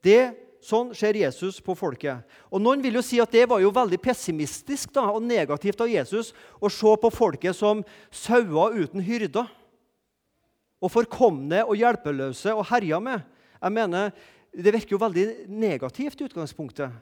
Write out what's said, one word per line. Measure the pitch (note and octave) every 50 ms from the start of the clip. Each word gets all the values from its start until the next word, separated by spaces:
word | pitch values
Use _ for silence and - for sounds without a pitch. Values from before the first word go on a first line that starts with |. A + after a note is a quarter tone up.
Det, | - F#3 G#3 A#3+ B3+ B3 A#3 - - - _ _
sånn | _ - G#3+ A3+ B3 B3 A3 -
ser | G#3+ G#3 G#3+
Jesus | G#3+ F#3 C3+ B2+ - F3 F#3+ F#3+ -
på | _ - F#3 -
folket. | G3+ D#3+ B2+ - - C#3+ C3 B2 A#2 _ - - _ _
Og | - F#3+
noen | G#3 A#3+ C4+ C#4+
vil | C4 C4 G#3+ B3
jo | A#3+
si | - B3 A#3+
at | A#3 A3
det | - A#3 B3 A#3
var | B3 G3+
jo | F#3 G3+ G3
veldig | B3+ B3 G3+ F3 F#3
pessimistisk | - B3+ A#3+ - - - E3 D#3 D3+ C#3 - - - - C#4+ C4+ - -
da, | _ C#4 B3 G3+ G#3
og | A3 A3+
negativt | A#3+ A#3+ G#3 D#3 C3+ D3 C#3+ - G3+ G3+ -
av | A#3 A#3
Jesus | A3+ E3+ C3 - F#3+ A3 A3+ - - - - - - -
å | G3+ G3+
se | - - A3 G#3+ G#3+ G#3+
på | A3 A3+ -
folket | - A#3 A3 G#3+ - - F3+ F3+
som | - G#3+ G#3 G#3+ G#3+ G3+ - - - - _
sauer | - - - - A3+ B3 A#3 F#3 D3+ D#3 F3 A3+ A#3 G#3+
uten | E3 C3+ - G3
hyrde, | F#3 F#3 A#3 A#3 G#3+ E3 C3+ G#3 B3 - - _ _ _ _ _ _ _ _ _ _ _ _ _ _ _ _ _ _ _ _ _ _ _ _
og | _ - F3+
forkomne | - A#3 A#3 - - - B3+ A3 E3 C3+ C3+ C#3+ E3 G3 A3+
og | A#3 G#3 G#3
hjelpeløse | A3+ A#3+ A#3 - - D3+ C#3+ C3+ C3+ C3+ B2+ - - G3+
og | A3 G#3+ G3 -
herja | A#3 A#3+ G3+ D#3 D3+ E3+
med. | G#3+ B3+ C4 G#3 D3 _ _ _ _ _ _ _
Jeg | - F#3
mener, | G#3 A3 A3 F#3 E3+ F3+ G3+ G#3 G3+ - - - _ _ _ _ -
det | - F3 G#3 G#3
virker | A3+ G#3+ - G3
jo | G3
veldig | A3 A3 F3 F3 F#3+ A3 A3+ B3+ C4 F#3+
negativt | G3+ G#3+ A3+ G#3 D#3 B2 C3 B2+ - - C4+ D4 - -
i | D4
utgangspunktet. | A#3+ - E3+ D#3+ C#3+ - - D#3 B2+ - - C#3+ C3 A#2+ A#2